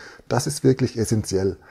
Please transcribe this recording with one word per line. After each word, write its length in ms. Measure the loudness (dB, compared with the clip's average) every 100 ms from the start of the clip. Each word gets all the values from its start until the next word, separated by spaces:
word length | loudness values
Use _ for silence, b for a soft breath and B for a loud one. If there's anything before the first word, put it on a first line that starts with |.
| B B -4
das 180 | -2 -2
ist 160 | 0
wirklich 340 | 2 2 0 -2
essentiell. 600 | 0 0 0 0 0 -2 B